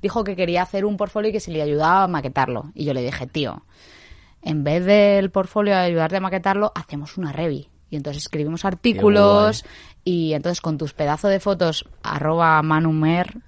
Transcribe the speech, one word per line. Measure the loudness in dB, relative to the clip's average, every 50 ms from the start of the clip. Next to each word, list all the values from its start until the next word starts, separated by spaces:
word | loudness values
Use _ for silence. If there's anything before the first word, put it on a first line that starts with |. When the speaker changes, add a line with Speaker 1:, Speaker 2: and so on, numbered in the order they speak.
Speaker 1:
dijo | -6 -4 -4 -4 -4
que | -4 -4 -4
quería | -2 -2 0 -2 -2
hacer | -2 -4 -4 -2
un | -2 -2
portfolio | -2 -6 -4 -4 -4 -4 -2
y | -4
que | -4
si | -8 -6
le | -6 -4
ayudaba | -2 -2 0 0 2 4 4 4 4
a | 2
maquetarlo. | 0 -2 -4 -4 0 0 0 0 -2 -6 -8 -10 -10
Y | -6 -4
yo | -4 -2
le | -2 -4
dije, | -4 -6 -8 -10 -8
"Tío, | _ -4 -4 -4 -6 -10 _ _ _ _ -20 -20 -20 -20 -20 -20 -20 -20 -20 _ _ _
en | -8 -4 -4 -2 0
vez | 0 0 0 4
del | 4 6 6 6 6 4 4 2 0
portfolio | 0 -2 -2 -2 -2 -2 0 2 2
de | 2
ayudarte | 2 2 2 0 0 0 -2
a | -2
maquetarlo, | -4 -2 -4 -2 -2 0 0 0 0 -2 -2
hacemos | -6 -12 _ -10 -10 -10 -10 -10 -8
una | -8 -6 -6
revi". | -4 -4 -4 -4 -6 -8 _ _ _ _ _
Y | -10 -8
entonces | -8 -6 -8 -8 -10
escribimos | -8 -6 -6 -4 -4 -6 -4 -4
artículos | -4 -6 0 _ 0 0 4 4 4 6 6 6 6 6 6 4 4 0 -2 -8
Speaker 2:
Qué | -16
guay. | -20 -20 -20 -20 -20 -8 _
Speaker 1:
y | -2 0 0 0 0 -2
entonces | -2 -2 -4 -6 -4
con | -4 -6 -4 -4
tus | -6 -8 -6
pedazos | -4 -2 -2 -2 0 0 0
de | 0 0
fotos, | 0 -2 0 0 0 0 0 -4 -8 -12 -18 -14 -10
arroba | -8 -6 -4 -2 -2 0 2 4 4 4 4 4
manumer | 2 2 2 2 2 2 2 2 2 2 2 0 -4 -6 -18 -20